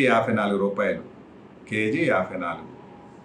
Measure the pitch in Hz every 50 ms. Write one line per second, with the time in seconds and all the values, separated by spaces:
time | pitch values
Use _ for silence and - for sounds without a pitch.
0 | 135 123 113 113 110 120 113 107 101 101 101 98 98 101 - 104 101 92 - 80
1 | - - - - - - - - - - - - - - 107 107 110 107 117 160
2 | 170 135 104 95 92 - 95 92 87 85 82 - - - - - - - - -
3 | - - - - -